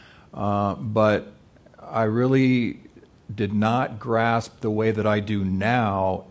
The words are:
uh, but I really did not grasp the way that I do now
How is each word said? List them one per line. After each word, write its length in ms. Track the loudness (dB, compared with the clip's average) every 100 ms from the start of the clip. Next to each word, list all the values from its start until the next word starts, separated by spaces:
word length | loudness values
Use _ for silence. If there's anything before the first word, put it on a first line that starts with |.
| -20 -20 -16
uh, 400 | -6 -2 0 -2
but 580 | -4 -2 2 4 2 -2 -18 _ -20 -20 -20
I 220 | -8 -2
really 800 | 0 2 2 4 4 2 0 -6 -16 -20 -20 _ -12
did 180 | -6 -2
not 460 | 0 2 2 -2 -6
grasp 640 | -2 0 2 0 -4 -6
the 100 | -4
way 200 | 0 0
that 160 | 0 0
I 140 | 0
do 240 | 0 -2
now 800 | -2 -2 0 0 0 0 -2 -4 -8